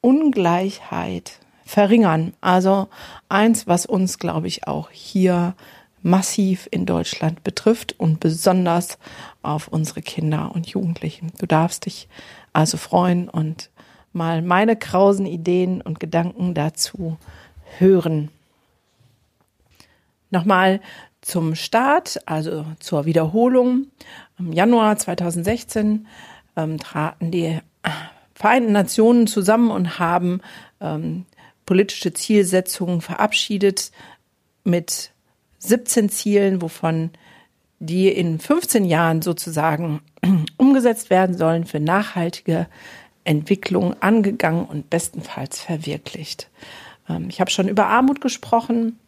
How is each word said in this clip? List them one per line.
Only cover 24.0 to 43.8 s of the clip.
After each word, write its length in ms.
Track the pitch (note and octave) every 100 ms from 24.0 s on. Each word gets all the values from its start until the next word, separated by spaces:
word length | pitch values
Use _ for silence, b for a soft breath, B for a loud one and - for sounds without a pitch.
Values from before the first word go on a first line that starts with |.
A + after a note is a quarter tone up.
| B B B _
Im 160 | F3+
Januar 420 | D#3+ G#3 A#3+ G#3+ G#3+
zweitausendsechzehn, 1120 | - F3+ F3 E3+ F3 A#3+ - A3+ G#3+ G#3+ G#3+ B B B B -
ähm, 220 | D#3 D#3
traten 520 | - D#3+ D#3 - E3
die 280 | F3 D#3+ D#3+ - _ - D3+ D#3 B B
Vereinten 380 | _ G3+ B3 A#3
Nationen 540 | G#3 F3+ - A3+ A#3+ A3
zusammen 440 | G#3+ F#3+ A3+ A#3
und 280 | G3+ F3 -
haben, 420 | E3+ F3 F3 F3+ B B B _
ähm, 460 | D#3 D#3 D#3+ E3 F#3 b b b -
politische 480 | F#3 G3+ - F3+
Zielsetzungen 880 | - - G#3 F#3 F#3 F#3 - F3+ F3
verabschiedet 880 | D#3+ F3 - - - G3+ G3 F#3+ - B B B _ _ _ _
mit 480 | - F3 E3+ - - _ _ _ _ _
siebzehn 500 | - A#3+ B3 - G#3
Zielen, 540 | - G#3+ G3+ G3 F#3+
wovon 480 | E3 - E3 D#3+ E3 b b b b _ _ _
die 280 | D#3+ F3 F#3+
in 300 | F#3+ E3+ D#3+
fünfzehn 480 | - D#4 F4+ A#3 F#3+
Jahren 340 | D#3+ E3 D#3+
sozusagen 800 | D#3+ E3+ - D#3+ D#3 D3+ E3+ D3+ _ _
<clears throat> 240 | F3 F#3+ D#3 _
umgesetzt 540 | C4 C4+ A#3+ A3 -
werden 260 | F#3 F#3 F3+
sollen, 300 | D#3+ E3 E3+
für 140 | D#3
nachhaltige 840 | D3+ F#3 G#3 - E3+ - - E3 E3+ B B B B _
Entwicklung 720 | - D3+ D3+ G3 - F#3